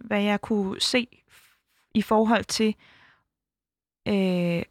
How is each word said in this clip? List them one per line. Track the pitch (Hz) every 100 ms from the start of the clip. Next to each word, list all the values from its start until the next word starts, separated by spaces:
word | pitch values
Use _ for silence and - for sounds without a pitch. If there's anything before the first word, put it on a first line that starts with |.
hvad | - 208
jeg | 208 202
kunne | - 214 190 -
se | - 254 233 _ _ - _ _ _ _ _
i | 220
forhold | - 220 220 220
til, | - - 220 214 _ _ _ _ _ _ _ _ _ _ _ _ -
øh, | 202 190 180 175 170 -